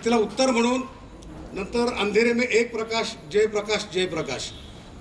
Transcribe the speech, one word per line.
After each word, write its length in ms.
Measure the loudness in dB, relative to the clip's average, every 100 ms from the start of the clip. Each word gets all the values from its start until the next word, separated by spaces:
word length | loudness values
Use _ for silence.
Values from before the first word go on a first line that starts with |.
| 2
तिला 120 | 2
उत्तर 340 | 2 2 2
म्हणून 300 | 4 2 0 -4 -12 -18 -18 -16 -14 -12
नंतर 400 | -8 -4 0 0
"अंधेरे 400 | 0 2 4 4
में 140 | 4 4
एक 240 | 4 2
प्रकाश, 440 | 0 -2 -2 -2 -6 -2
जयप्रकाश, 540 | 2 2 2 0 -2 -2
जयप्रकाश" 580 | -2 0 -2 -4 -4 -6 -10 -16 -16 -18 -16